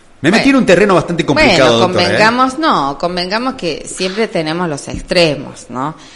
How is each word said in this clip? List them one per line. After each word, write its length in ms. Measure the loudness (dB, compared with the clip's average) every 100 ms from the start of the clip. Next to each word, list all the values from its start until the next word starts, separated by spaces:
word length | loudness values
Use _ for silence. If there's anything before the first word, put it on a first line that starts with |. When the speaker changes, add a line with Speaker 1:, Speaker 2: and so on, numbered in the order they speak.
| _ -4
Speaker 1:
Me 80 | 0
Speaker 2:
Bueno. 60 | 2
Speaker 1:
metí 120 | 4
en 60 | 2
un 80 | 4
terreno 300 | 4 4 2
bastante 300 | 0 -2 0
complicado, 320 | 2 4 4
Speaker 2:
Bueno, 220 | 4 4
Speaker 1:
doctora, 240 | 2 0
¿eh? 40 | 0
Speaker 2:
convengamos, 520 | 2 2 2 0 0
no, 380 | 0 0 0 -2
convengamos 540 | -4 -4 -4 -4 -4 -6
que 320 | -6 -6 -8
siempre 400 | -6 -4 -2 -2
tenemos 400 | -2 -2 -2 -4
los 180 | -6 -8
extremos, 800 | -10 -2 0 2 0 -8 -16 -12
¿no? 260 | -8 -8 -8 -18